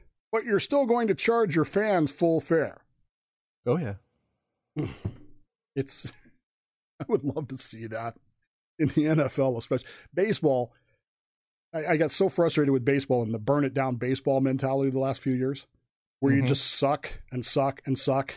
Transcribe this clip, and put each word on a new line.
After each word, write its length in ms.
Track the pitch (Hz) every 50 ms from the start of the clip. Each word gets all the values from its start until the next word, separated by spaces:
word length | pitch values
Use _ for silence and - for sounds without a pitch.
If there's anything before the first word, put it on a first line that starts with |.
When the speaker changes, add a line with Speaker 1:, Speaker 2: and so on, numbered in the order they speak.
| _ _ _ _ _ _
Speaker 1:
but 120 | - 226 214
you're 140 | 240 202 190
still 260 | - - - 285 269
going 220 | 220 240 240 233 208
to 60 | 175
charge 380 | - - 226 233 233 220 180 143
your 100 | 165 147
fans 440 | - - 202 214 214 196 170 151 143
full 280 | - - 175 165 165 156
fare. 400 | - - 165 160 127 101 - - _ _ _ _ _ _ _ _ _ _ _ _ _ _ _ _ -
Speaker 2:
Oh, 120 | 123 123
yeah. 180 | - 156 104 101 - _ _ _ _ _ _ _ _ _ _ _ _ _ _ -
Speaker 1:
<sighs> 120 | 151 - - - - - - - - - - - - _ _ _ _ _ _ -
It's, 360 | 139 135 - - - - - - _ _ _ _ _ _ _ _
<laughs> 420 | _ _ _ _ _ _ _ _ -
I 60 | -
would 160 | - 226 - 143
love 240 | 143 - 156 143 -
to 80 | 131
see 280 | 127 - - - 113 113
that 280 | 110 110 110 113 117 - _ _ _ _ _ _ _ _ _ _ _ _ -
in 80 | 156 135
the 160 | - 160 147
N 120 | 156 160 156
F 180 | 139 127 -
L, 200 | 147 135 131 123
especially. 300 | 117 - - 135 123 - - - - - - -
Baseball, 600 | 175 196 220 185 - 156 147 135 123 120 - _ _ _ _ _ _ _ _ _ _ _ _ _ _ _ _ _ _ _ _ -
I, 120 | 160 156
I 120 | 175 165
got 140 | 151 160 147
so 180 | - - 196 196
frustrated 420 | - - 170 160 - 156 147 139
with 140 | 135 127 117
baseball 360 | 139 139 139 131 - 127 120
and 120 | 117 110 113
the 40 | 110
burn 240 | 107 135 143 147 143
it 80 | 131 107
down 220 | 139 135 131 123
baseball 420 | 113 123 127 131 127 - 147 135 135
mentality 480 | 135 135 131 127 135 131 135 139 139 135
the 100 | 127 131
last 220 | 135 135 131 -
few 120 | - 135 127
years, 340 | 127 127 135 139 - - _ _ _ _ _ _ _ _ _ _ -
where 120 | 135 139 139
Speaker 2:
Mm-hmm. 80 | 139 127
Speaker 1:
you 40 |
just 180 | 127 139 - -
suck 560 | - - - 139 135 147 - - - - - - -
and 140 | 131 123 117
suck 360 | - - 147 135 139 135 - -
and 120 | 135 131 -
suck, 360 | - 147 131 139 135 - -